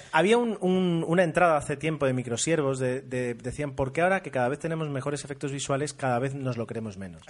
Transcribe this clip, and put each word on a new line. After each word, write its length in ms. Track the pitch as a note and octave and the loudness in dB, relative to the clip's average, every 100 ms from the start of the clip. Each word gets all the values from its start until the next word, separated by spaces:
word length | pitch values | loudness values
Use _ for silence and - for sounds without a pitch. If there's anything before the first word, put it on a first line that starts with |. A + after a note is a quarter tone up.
| - | -2
había 260 | D#3+ F3+ A#3+ | 2 4 4
un, 180 | A#3+ G#3 | 2 0
un, 440 | F#3 F#3 F#3 E3+ D#3+ | 2 2 2 2 2
una 160 | E3+ | 4
entrada 340 | F3 D#3+ F3 D3+ | 4 4 4 4
hace 180 | C3+ C#3+ | 0 -2
tiempo 300 | D#3 D#3 C3+ | -2 0 2
de 80 | |
microsiervos, 640 | B2+ A#2+ A#2 - D#3+ C3+ C3+ | 0 -2 -2 0 2 2 0
de, 240 | C3 B2+ | 0 -2
de, 320 | C#3 B2+ B2 | -4 -4 -4
decían, 380 | A#2 A#2+ A#2+ D3 | -4 -6 -6 -4
"¿Por 180 | C3 C3+ | -2 -2
qué 80 | C3 | 2
ahora 220 | F3+ F#3+ | 2 2
que 80 | D3+ | 0
cada 180 | C3 B2 | 0 0
vez 100 | C#3+ | 0
tenemos 300 | E3 D#3+ D3+ | -4 -4 -4
mejores 340 | C#3 C3+ C#3+ | -4 -4 -4
efectos 280 | C#3 C3+ D3 | -6 -8 -6
visuales, 400 | C#3 - C#3 D3 | -4 -2 -2 -2
cada 260 | - C3+ A#2+ | -2 0 0
vez 160 | C3+ | 0
nos 220 | C#3 C3 A#2 | -2 -4 -4
lo 100 | A2 | -4
creemos 300 | A2+ A2 F#2+ | -6 -8 -8
menos?". 260 | F#2 E2 | -12 -14